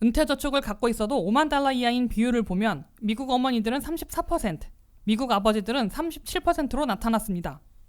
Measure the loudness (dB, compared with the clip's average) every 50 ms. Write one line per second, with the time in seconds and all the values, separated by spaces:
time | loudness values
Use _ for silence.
0 | 0 2 4 4 2 2 2 0 0 0 0 0 -2 -2 -2 0 0 0 0 0
1 | -2 0 0 0 0 2 4 4 4 4 2 2 2 2 2 2 2 2 2 2
2 | 0 0 0 2 2 2 2 0 0 0 0 0 0 0 -2 -2 -8 -14 _ -6
3 | -4 -2 -2 -2 -2 0 0 2 2 2 0 0 0 0 -2 -2 -4 -4 -6 -6
4 | -8 -6 -4 -4 -2 -2 -2 -2 0 -2 -4 -6 -10 -14 -18 -20 -20 _ -20 -6
5 | -2 -2 0 0 2 2 2 2 4 2 2 2 0 -2 -2 -2 -2 -2 -4 -4
6 | -4 -6 -6 -8 -8 -6 -4 0 0 0 0 0 -2 -2 -2 -2 0 -2 -2 -2
7 | 0 0 0 0 0 -2 -4 -4 -4 -6 -10 -12 -16 -20 -20 -20 -20